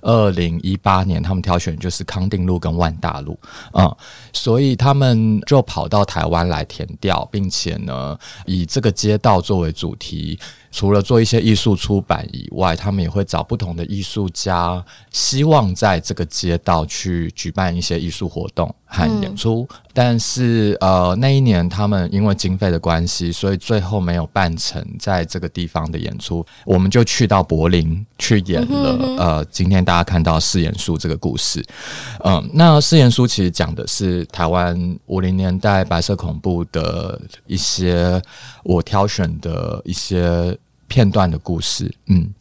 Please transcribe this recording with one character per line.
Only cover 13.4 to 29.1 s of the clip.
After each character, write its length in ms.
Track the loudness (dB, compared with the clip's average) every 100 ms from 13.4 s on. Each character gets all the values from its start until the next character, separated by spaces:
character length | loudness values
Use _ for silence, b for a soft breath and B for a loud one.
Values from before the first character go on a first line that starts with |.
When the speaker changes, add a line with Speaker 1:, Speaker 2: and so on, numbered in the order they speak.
Speaker 1:
不 140 | -4 -4
同 200 | -4 -6
的 80 | -6
艺 160 | -6
术 260 | -6 -4 -4
家， 520 | -4 -2 0 0 -2 -8 B B
希 340 | -4 -2 0
望 300 | 4 4 4
在 260 | 2 2 2
这 140 | -2
个 100 | -6
街 320 | -4 -4 -2 -2
道 260 | 2 0 0
去 440 | -6 -4 -4 -4 -6
举 140 | -8
办 240 | -2 -2
一 60 | -2
些 200 | -2 -4
艺 80 | -4
术 200 | -6 -6
活 200 | -6 -8
动 260 | -4 -6 -6 _
和 200 | 0 0 0
演 140 | -4 -4
出。 300 | -2 -2 -4
Speaker 2:
嗯。 60 | B B
Speaker 1:
但 220 | 0 2 2
是， 600 | 0 0 2 2 2 2
呃， 360 | 4 4 4 2
那 100 | 2
一 120 | 4
年 280 | 4 4 2
他 200 | 0 0
们 200 | 0 0
因 100 | 0
为 80 | 2
经 240 | 0 0 0
费 140 | 0
的 80 | 0
关 260 | 0 0
系， 280 | 0 -2 -4
所 200 | -2 -2
以 40 | -2
最 240 | 0 -2
后 180 | 0 -2
没 160 | 0
有 100 | -2 -2
办 280 | 0 0 -2
成 280 | -6 -8 -10 -8
在 280 | -2 -2
这 160 | -2 -6
个 80 | -8
地 180 | -6 -6
方 240 | -4 -4
的 80 | -6
演 180 | -6 -8
出， 260 | -6 -6 -6 B
我 140 | 2 4
们 100 | 4
就 140 | 4
去 240 | 2 2 4
到 160 | 4
柏 260 | 2 2 2
林 380 | 2 2 -2 -6 _
去 220 | 0 2 2
演 140 | -2
了， 320 | 0 0 0
Speaker 2:
嗯 60 | 0
哼， 180 | -2